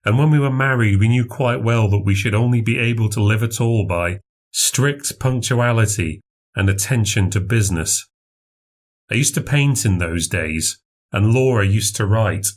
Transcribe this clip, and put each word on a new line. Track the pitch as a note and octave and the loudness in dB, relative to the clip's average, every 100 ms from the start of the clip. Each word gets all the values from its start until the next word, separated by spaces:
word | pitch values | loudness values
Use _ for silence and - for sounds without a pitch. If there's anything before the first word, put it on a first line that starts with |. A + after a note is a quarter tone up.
| G#2+ | 2
And | A#2 | 2
when | D#3 | 4
we | D3+ | 4
were | C#3 | 2
married, | C3 C3+ B2+ A2 G2 | 0 0 2 2 4
we | A2 | 4
knew | B2 A#2+ | 2 0
quite | - B2+ B2 | -2 -2 0
well | A2+ A#2 G#2 | 0 2 2
that | G2+ G2 | 0 0
we | |
should | G2 G2+ | 0 0
only | G#2 B2 A#2+ | 0 2 0
be | A2 A#2+ | 0 -2
able | A#2 A2+ A2 | -2 0 -2
to | G#2+ | 0
live | G#2 G#2+ | 0 2
at | A#2 - | -2 -2
all | A#2 A2+ F2 | 0 0 0
by | E2+ F2 G2 _ _ _ | -2 -2 -6 _ _ _
strict | - - - C#3+ C#3+ - - | -4 -2 0 -2 -2 -10 -4
punctuality | B2+ B2+ - B2 A#2+ A#2 G#2 - D#2+ D2+ _ _ _ - | -2 -2 -2 0 2 2 2 0 -4 -6 _ _ _ -2
and | G2 | 0
attention | G2 - B2+ G#2 A2 F#2 | 0 0 0 0 0 0
to | G2 | -2
business. | F2 A#2 F#2+ E2+ D#2 - - _ _ _ _ _ _ _ _ _ _ | 0 0 0 -2 -2 -4 -6 _ _ _ _ _ _ _ _ _ _
I | A2 | -2
used | C#3+ | 0
to | - | -2
paint | - D3 C#3+ B2 | -2 0 2 2
in | A2+ F#2 | 0 0
those | E2+ E2+ E2 | -2 -4 -4
days, | F2+ D#2 D#2 D#2 - _ _ _ | -4 -4 -4 -6 -8 _ _ _
and | - G#2 | 0 2
Laura | B2 C3 A#2 G2 | 4 2 2 2
used | G#2+ G#2+ - | 2 -2 -2
to | G2+ | 0
write | A2+ G#2 F2+ - | 2 0 -2 -6